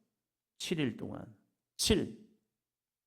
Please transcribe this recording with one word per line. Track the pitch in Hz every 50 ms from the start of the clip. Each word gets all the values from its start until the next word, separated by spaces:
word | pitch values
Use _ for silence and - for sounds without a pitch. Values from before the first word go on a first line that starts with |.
| _ _ _ _ _ _ _ _ _ _ _
칠 | - - - 180 156
일 | 143 117 -
동안. | - - - - - - - - - _ _ _ _ _ _ _
칠. | - - - 220 165 - - - - - - _ _ _ _ _ _ _ _ _ _ _ _ _ _ _